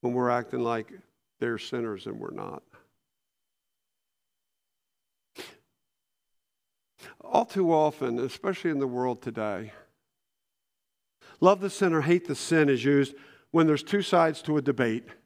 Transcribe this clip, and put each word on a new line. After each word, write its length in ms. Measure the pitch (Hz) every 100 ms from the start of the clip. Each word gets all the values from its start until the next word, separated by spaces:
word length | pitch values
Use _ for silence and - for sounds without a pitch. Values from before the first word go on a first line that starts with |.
When 120 | 123
we're 160 | 123 123
acting 300 | 120 117 123
like 320 | 120 113 110 - _ _ _ _
they're 180 | 120 113
sinners 480 | - 127 117 98 107
and 140 | 107
we're 100 | 87
not. 320 | - - - _ _ _ _ _ _ _ _ _ _ _ _ _ _ _ _ _ _ _ _ _ _ _ _ _ _ _ - - - _ _ _ _ _ _ _ _ _ _ _ _ _ _ - -
All 240 | - - 240
too 280 | 196 175
often, 460 | 160 151 151 127 117
especially 500 | 127 - - 185 175
in 80 | 147
the 80 | 135
world 380 | 123 127 120
today, 500 | 127 117 107 98 107 - _ _ _ _ _ _ _ _ _ _ _ _ _ _ - -
"love 180 | 175 196
the 120 | 190
sinner, 300 | - 190 160
hate 260 | 151 180 170
the 80 | 143
sin" 340 | - 165 147
is 160 | 127 127
used 300 | 143 139 - - - _
when 160 | 165 160
there's 160 | 147
two 220 | - 202
sides 400 | 190 180 160 147
to 140 | - 151
a 40 |
debate. 440 | 143 135 120 113 - -